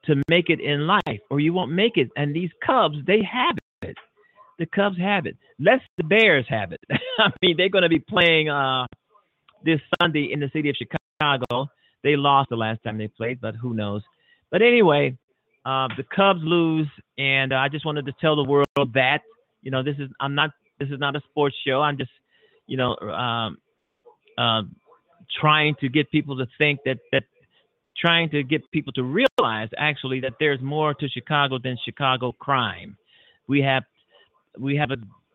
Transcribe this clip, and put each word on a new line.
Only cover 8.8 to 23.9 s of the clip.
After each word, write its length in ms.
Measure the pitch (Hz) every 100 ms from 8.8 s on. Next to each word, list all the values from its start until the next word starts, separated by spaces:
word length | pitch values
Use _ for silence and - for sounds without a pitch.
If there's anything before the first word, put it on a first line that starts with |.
| 127 - _ _ _ _ _ _
this 160 | 156 160 - -
Sunday 320 | 175 151 143
in 80 | 147
the 100 | 143
city 180 | 156 147
of 60 | -
Chicago. 920 | 113 - _ _ 147 135 123 123 139 _ _ _
They 140 | 139 147
lost 340 | 143 139 135
the 60 | 117
last 260 | 110 113
time 160 | 113 107
they 80 | 107
played, 340 | _ 113 127
but 140 | 113
who 200 | 113 123
knows? 280 | 113 104 104 - _ _ _ _
But 100 | 175
anyway, 560 | 233 240 196 143 143 131 _ _ _ _
uh, 240 | 127 135 131 110
the 80 | -
Cubs 260 | - 196 185
lose, 460 | 160 170 165 160 151 - - -
and 340 | 135 135 135
I 160 | 131 139
just 180 | 151 156
wanted 200 | 147 135
to 60 | 135
tell 160 | 160 151
the 80 |
world 220 | 135 143 143 - 139
that, 240 | 123 127 147 - _ _ _
you 80 | 135
know, 120 | 131
this 140 | 131 143
is, 120 | 139 -
I'm 140 | 139
not, 160 | 143 156 - _ _
this 80 | 139
is 100 | 139
not 160 | 143
a 60 | 143 -
sports 260 | - 143 - -
show. 140 | 131
I'm 160 | 147 143
just, 140 | 131 _ _ _ _ _ -
you 100 | 131
know, 200 | 123 -
um, 600 | 104 82 123 117 110 - _ _ _